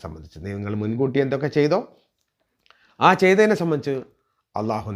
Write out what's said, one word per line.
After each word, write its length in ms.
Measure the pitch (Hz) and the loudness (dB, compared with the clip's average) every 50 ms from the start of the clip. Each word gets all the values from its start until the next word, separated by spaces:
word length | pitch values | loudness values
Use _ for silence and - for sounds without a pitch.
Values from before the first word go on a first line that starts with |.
| - | -14
സംബന്ധിച്ച്, 360 | 82 82 80 78 78 - 78 80 | -14 -16 -16 -18 -20 -18 -14 -12
നിങ്ങൾ 280 | 101 101 101 104 101 104 104 107 | -10 -8 -8 -8 -6 -6 -4 -4
മുൻകൂട്ടി 360 | 107 113 120 135 131 120 139 139 | -4 -2 -2 -2 -2 0 0 0
എന്തൊക്കെ 260 | 135 139 131 151 143 - | 0 -2 -4 -4 -2 0
ചെയ്തോ 220 | 151 147 151 170 208 262 - _ _ _ _ _ _ _ _ _ _ _ _ _ _ _ _ _ _ _ _ _ - | 2 2 2 2 0 -2 -6 _ _ _ _ _ _ _ _ _ _ _ _ _ _ _ _ _ _ _ _ _ 2
ആ 80 | 123 170 185 - 190 | 4 4 4 6 6
ചെയ്തതിനെ 340 | 185 190 202 214 214 208 - | 4 6 6 6 4 4 0
സംബന്ധിച്ച് 360 | 175 165 156 139 113 143 135 131 - - _ _ _ _ _ _ _ _ - | 0 -2 -2 -2 -2 -4 -6 -6 -6 -12 _ _ _ _ _ _ _ _ -8
അള്ളാഹു 340 | 101 110 110 107 107 101 107 101 | -6 -4 -4 -4 -4 -6 -8 -8